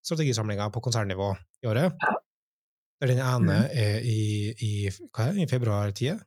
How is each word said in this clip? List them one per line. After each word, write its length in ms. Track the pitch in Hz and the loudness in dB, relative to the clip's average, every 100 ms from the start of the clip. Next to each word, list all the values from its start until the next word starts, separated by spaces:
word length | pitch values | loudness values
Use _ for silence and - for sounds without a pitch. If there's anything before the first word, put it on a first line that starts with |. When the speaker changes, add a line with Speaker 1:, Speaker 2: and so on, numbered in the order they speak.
Speaker 1:
strategisamlinger 640 | - 160 147 113 107 101 104 | -4 0 2 2 0 -2 -2
på 100 | 113 | -2
konsernnivå 520 | 123 113 101 95 101 95 - _ | 0 0 0 0 -2 -2 -8 _
i 40 | 120 | 0
året. 260 | 110 180 - | 2 2 0
Speaker 2:
Ja. 140 | - - _ _ _ _ _ _ _ _ | -2 -2 _ _ _ _ _ _ _ _
Speaker 1:
Der 60 | 131 | 2
den 120 | 127 | 2
ene 200 | 131 127 | 2 2
Speaker 2:
Mhm. 300 | 113 104 - | 4 4 2
Speaker 1:
er 280 | 139 104 104 | 2 0 0
i, 500 | 117 107 107 104 104 - | 0 0 0 -2 -4 -4
i, 280 | 110 104 98 - - | -4 -2 -4 -6 -12
hva 160 | - 117 | -4 -2
er 40 | |
det, 80 | 202 | 0
i 140 | 151 127 | 0 0
februar 340 | 117 101 104 | 0 0 -2
tide? 260 | 98 123 220 | -2 -4 -4